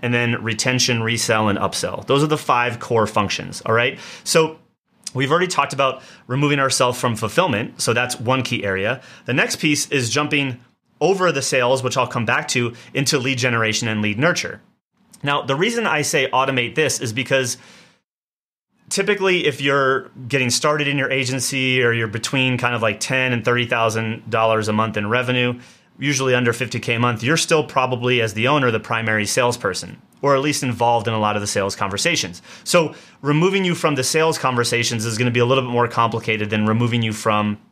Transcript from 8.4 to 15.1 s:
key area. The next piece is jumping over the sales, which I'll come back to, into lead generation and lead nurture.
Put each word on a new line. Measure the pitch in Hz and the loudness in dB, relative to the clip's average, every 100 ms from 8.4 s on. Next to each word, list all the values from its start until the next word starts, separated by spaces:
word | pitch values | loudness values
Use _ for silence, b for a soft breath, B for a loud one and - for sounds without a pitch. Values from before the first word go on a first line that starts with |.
key | 120 120 | -2 -4
area. | 101 95 104 127 B B - | -2 -2 -2 -4 B B -4
The | |
next | 135 233 - | -2 -2 -2
piece | 156 143 - | 0 0 0
is | 143 117 | -2 0
jumping | 127 147 147 135 120 - _ _ _ | -2 0 -2 -2 -6 -16 _ _ _
over | 160 190 180 | 0 4 2
the | 139 | 0
sales, | 131 131 123 131 | 0 2 2 2
which | 123 131 | 0 0
I'll | 123 | 0
come | 123 | -2
back | 113 135 151 | 0 0 0
to, | 127 117 120 B | -2 -2 -6 B
into | 143 135 147 | -4 0 0
lead | 123 127 | 0 0
generation | 127 117 110 107 117 | 0 2 0 0 -2
and | 107 | -2
lead | 104 104 | -2 2
nurture. | 160 170 - - _ _ _ _ _ | 0 0 -6 -12 _ _ _ _ _